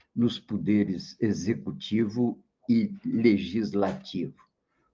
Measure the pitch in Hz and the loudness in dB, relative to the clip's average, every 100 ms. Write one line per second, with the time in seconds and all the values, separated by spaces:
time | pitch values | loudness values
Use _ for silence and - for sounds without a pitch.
0 | _ - 117 107 - 104 - 104 98 87 | _ 0 0 0 -6 -4 2 2 2 -2
1 | - - 107 101 90 110 - - - 107 | -10 -4 -2 0 -2 -4 -6 -10 -2 0
2 | 107 113 120 - _ _ - 117 104 98 | 0 0 -2 -2 _ _ 2 2 2 -4
3 | - 110 113 98 90 107 104 101 95 95 | -4 2 4 4 2 -2 -2 0 0 -2
4 | - 92 78 - _ _ _ _ _ | -8 -6 -8 -10 _ _ _ _ _